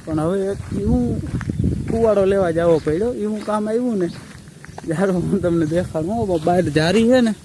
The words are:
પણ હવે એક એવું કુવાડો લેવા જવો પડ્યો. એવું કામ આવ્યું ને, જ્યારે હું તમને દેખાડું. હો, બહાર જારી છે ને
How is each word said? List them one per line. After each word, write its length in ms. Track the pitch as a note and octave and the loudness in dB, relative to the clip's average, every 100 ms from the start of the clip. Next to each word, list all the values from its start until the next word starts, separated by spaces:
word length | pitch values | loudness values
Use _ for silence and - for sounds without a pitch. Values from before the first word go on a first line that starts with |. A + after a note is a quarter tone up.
પણ 160 | - D#3 | -4 -2
હવે 160 | D#3+ G3 G3 | 0 -2 -2
એક 100 | G3 - - | -6 -6 -4
એવું 240 | G#3 B3 A#3+ A3+ - - - - - - - | 0 2 0 -4 -4 -4 -4 -2 -2 -2 -2
કુવાડો 340 | A3+ A3+ G3+ | 2 2 4
લેવા 260 | F#3+ G3 F3+ | 4 2 2
જવો 280 | E3 E3+ D#3+ | 2 4 4
પડ્યો. 340 | D3+ D#3+ A#3 | 2 0 -2
એવું 280 | B3 G#3 G#3+ | -2 -4 -4
કામ 240 | G#3 G#3+ G#3+ | -4 -2 0
આવ્યું 300 | A3+ B3 G#3 | 0 0 0
ને, 100 | E3+ - - - - - - - - | -2 -4 -16 -20 -20 -20 -18 -12 -6
જ્યારે 260 | D#3+ G3 | 0 0
હું 280 | F#3 D#3+ F#3+ | 0 0 0
તમને 260 | F3 E3+ D3+ | 0 0 0
દેખાડું. 480 | E3+ F#3 D#3+ E3 A3+ | 0 -2 -4 -2 -2
હો, 220 | G#3 E3+ | 0 0
બહાર 240 | D#3+ F3+ | 2 2
જારી 460 | D#3+ D3 D#3+ G3+ A3+ | 2 2 2 4 4
છે 120 | B3+ | 4
ને 140 | A#3 G3 | 4 0